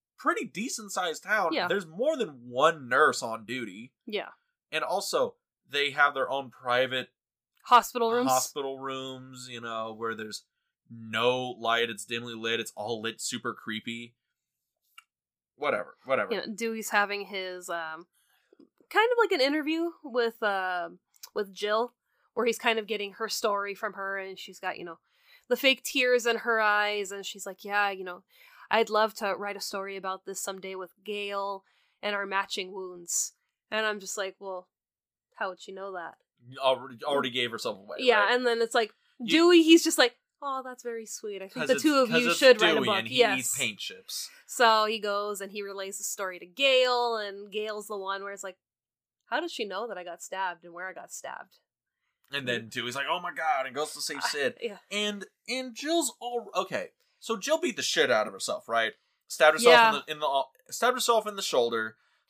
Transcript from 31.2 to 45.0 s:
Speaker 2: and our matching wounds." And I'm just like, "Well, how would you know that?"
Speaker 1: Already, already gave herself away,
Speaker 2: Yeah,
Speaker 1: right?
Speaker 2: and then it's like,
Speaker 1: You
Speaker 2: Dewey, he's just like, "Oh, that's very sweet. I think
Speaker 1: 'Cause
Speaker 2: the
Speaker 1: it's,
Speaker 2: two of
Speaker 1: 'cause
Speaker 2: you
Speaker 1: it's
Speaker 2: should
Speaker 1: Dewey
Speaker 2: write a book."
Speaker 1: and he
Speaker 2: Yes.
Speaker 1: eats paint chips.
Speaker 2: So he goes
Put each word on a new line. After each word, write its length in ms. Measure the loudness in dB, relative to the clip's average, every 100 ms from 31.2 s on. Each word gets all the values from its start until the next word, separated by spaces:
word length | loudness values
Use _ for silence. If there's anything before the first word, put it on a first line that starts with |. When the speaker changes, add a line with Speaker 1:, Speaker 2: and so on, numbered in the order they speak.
| -4 -4 -4 -6 -12 _ _ _
Speaker 2:
and 120 | -6
our 120 | -4 -2
matching 460 | -4 -4 -6 -8
wounds." 600 | -10 -12 -12 -6 -4 -4 -8 _ _ _
And 140 | -2 -2
I'm 120 | -4
just 180 | -8 -6
like, 180 | -6 -8
"Well, 300 | -10 -12 -12 _ _ _ _ _ _ -8
how 120 | -8
would 180 | -6 -12
you 80 |
know 180 | -12 -10
that?" 220 | -10 -12 -16 _ _ -20 0
Speaker 1:
Already, 360 | 2 2 -2 -8
already 260 | -2 0 0
gave 200 | 0 -2
herself 280 | -2 -6 -6
away, 180 | -10 0
Speaker 2:
Yeah, 200 | 4 4
Speaker 1:
right? 140 | 4
Speaker 2:
and 120 | 2 2
then 140 | 0
it's 120 | 0
like, 180 | 0 0 -6 _ _
Speaker 1:
You 100 | 0
Speaker 2:
Dewey, 340 | 6 8 8
he's 200 | 10 8
just 140 | 6 4
like, 180 | 2 2 _ _
"Oh, 200 | -6 -6
that's 180 | -8 -10
very 240 | -10 -10 -10
sweet. 300 | -12 -10 -10
I 60 | -10
think 60 |
Speaker 1:
'Cause 140 | -4 2
Speaker 2:
the 60 |
Speaker 1:
it's, 80 | 4
Speaker 2:
two 140 | 6 6
of 140 | 6
Speaker 1:
'cause 120 | 4
Speaker 2:
you 80 | 4
Speaker 1:
it's 80 | 8
Speaker 2:
should 200 | 10 10
Speaker 1:
Dewey 100 | 8
Speaker 2:
write 40 | 4
a 60 |
book." 140 | 4 0
Speaker 1:
and 100 | 0
he 100 | 4
Speaker 2:
Yes. 200 | 4 4
Speaker 1:
eats 180 | -2 -2
paint 200 | -4 -4
chips. 500 | -12 -14 -12 -10 -10 -14 -14
Speaker 2:
So 380 | 4 6 6
he 140 | 2
goes 420 | -2